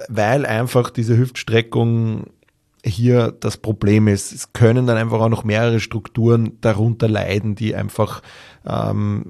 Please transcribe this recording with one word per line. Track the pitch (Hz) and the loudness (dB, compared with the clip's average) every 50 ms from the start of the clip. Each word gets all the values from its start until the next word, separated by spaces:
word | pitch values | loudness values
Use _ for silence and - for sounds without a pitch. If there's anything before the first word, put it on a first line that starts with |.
| - - | -16 -8
weil | 120 104 104 104 120 147 139 | -4 -2 0 2 2 0 0
einfach | 117 110 110 120 123 - 127 120 120 | -2 -2 -2 -2 0 2 2 2 2
diese | - - 117 110 120 | 0 -2 0 2 2
Hüftstreckung | 117 127 127 - - - - 110 113 113 117 - 120 117 117 117 113 113 113 110 110 - - - _ _ _ _ _ _ _ _ _ - | 2 2 0 -2 -8 -6 0 0 0 0 0 0 0 0 2 2 0 0 -2 -4 -6 -8 -12 -16 _ _ _ _ _ _ _ _ _ -6
hier | - 95 110 117 123 123 123 117 113 - - | -6 -2 0 2 4 4 4 2 0 -2 -4
das | - 110 - | -6 -6 -6
Problem | - - - 104 - - 98 104 107 107 107 | -6 -6 -6 -4 -2 0 2 4 4 4 4
ist. | 101 98 - - - | 2 0 -2 -6 -12
Es | - - - - | -14 -14 -12 -2
können | - 120 113 117 127 127 | 2 2 4 4 4 2
dann | 123 117 | 2 0
einfach | 113 113 113 117 110 | 0 0 -2 -2 0
auch | 110 113 | 0 0
noch | 113 110 - | 0 0 -2
mehrere | 110 104 107 117 117 113 110 | -2 0 0 2 2 0 0
Strukturen | 101 - - 110 - - - - 113 113 117 117 113 107 - - | -2 -4 -8 -10 -10 -8 -4 0 2 4 4 4 2 0 -4 -2
darunter | - 95 95 101 110 117 113 113 117 113 | -2 0 0 2 0 0 0 0 0 0
leiden, | 107 104 98 87 92 107 104 110 104 | 0 0 -2 -2 -2 -2 -2 -2 -4
die | 98 110 107 104 | -4 -4 -4 -4
einfach, | 98 104 101 - - 110 101 - - - - - - - - - _ _ | -4 -6 -6 -4 -2 -4 -4 -4 -8 -16 -20 -20 -20 -20 -20 -20 _ _
ähm, | - - 113 110 104 101 104 104 104 104 104 - - | -6 -4 -4 -2 -2 -2 -2 -2 -2 -2 -4 -6 -8